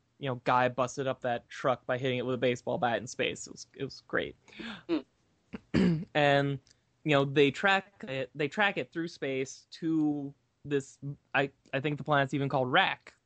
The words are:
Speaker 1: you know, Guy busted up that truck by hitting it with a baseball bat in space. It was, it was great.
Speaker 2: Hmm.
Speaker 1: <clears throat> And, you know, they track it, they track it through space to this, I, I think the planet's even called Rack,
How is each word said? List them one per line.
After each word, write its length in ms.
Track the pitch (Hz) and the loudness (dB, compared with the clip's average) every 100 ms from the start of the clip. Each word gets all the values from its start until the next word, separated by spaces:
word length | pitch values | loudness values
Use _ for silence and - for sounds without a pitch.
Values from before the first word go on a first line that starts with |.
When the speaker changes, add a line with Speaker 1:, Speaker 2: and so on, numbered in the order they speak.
| _ - | _ -8
Speaker 1:
you 100 | 139 | -6
know, 120 | 123 | -2
Guy 240 | 139 127 123 | 2 4 4
busted 380 | 123 123 - 131 | 0 -4 -2 -4
up 160 | 127 | -4
that 260 | 123 120 - | -4 -4 -6
truck 380 | - 143 120 - | -4 -2 -2 -4
by 100 | 123 | -2
hitting 220 | 131 123 | -2 -2
it 80 | 123 | -2
with 80 | |
a 40 | 120 | 0
baseball 380 | 127 123 123 127 | 0 0 -4 -2
bat 220 | 123 110 | 0 0
in 80 | 123 | -4
space. 400 | - 127 - - | -4 -4 -4 -14
It 60 | |
was, 140 | - - | -18 -18
it 100 | - | -12
was 180 | 135 - - | -12 -12 -6
great. 300 | - - - _ - 226 190 - | -4 -4 -10 _ -14 -14 -12 -6
Speaker 2:
Hmm. 100 | 147 - _ _ _ _ - - | -6 -6 _ _ _ _ -18 -2
Speaker 1:
<clears throat> 280 | - 180 160 - | 2 4 2 -2
And, 440 | 151 143 139 139 139 _ _ _ _ | 2 4 4 2 -2 _ _ _ _
you 80 | 156 | 2
know, 120 | 139 | 4
they 260 | 139 143 139 | 4 6 4
track 540 | - 196 196 - - 214 | 4 2 2 0 -16 -8
it, 240 | 135 131 | -6 -6
they 140 | 147 147 | -4 -4
track 280 | 214 202 170 | 0 0 0
it 160 | 123 | -6
through 160 | 170 170 | -6 -8
space 580 | - 139 131 135 - _ - | -6 -4 -4 -4 -8 _ -8
to 520 | 160 160 151 147 139 - _ _ | -2 2 0 0 -6 -14 _ _
this, 340 | 143 139 - - 139 - _ | -2 -2 -2 -12 -12 -12 _
I, 160 | 135 139 _ - | -2 -2 _ -6
I 80 | 139 | -4
think 180 | 151 147 | -2 -4
the 60 | |
planet's 300 | 151 143 135 | 0 2 2
even 140 | 143 139 | 0 0
called 220 | 139 127 | 0 2
Rack, 420 | 165 180 139 - _ | 2 2 -2 -12 _